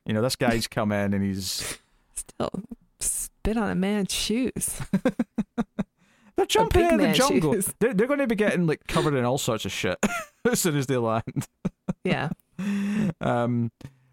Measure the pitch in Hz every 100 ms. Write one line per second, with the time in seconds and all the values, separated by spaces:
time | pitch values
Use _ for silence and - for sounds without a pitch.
0 | - 107 127 - 123 117 - - 104 104
1 | 101 101 98 95 95 - - - _ _
2 | _ - - - - - - - _ _
3 | - - - _ 196 226 196 180 190 208
4 | 190 - - 220 254 - - - - 196
5 | 254 - - - - - - - - _
6 | _ _ _ - 381 427 453 359 349 320
7 | 277 254 254 254 156 135 - - 240 190
8 | 254 285 254 208 208 147 165 - - 165
9 | 151 139 120 131 - 110 - - 101 87
10 | - 698 640 _ 240 240 180 147 131 127
11 | 113 110 - - - _ - - - -
12 | - 139 151 - _ - 202 202 202 214
13 | 208 - 131 120 120 120 117 - - -
14 | _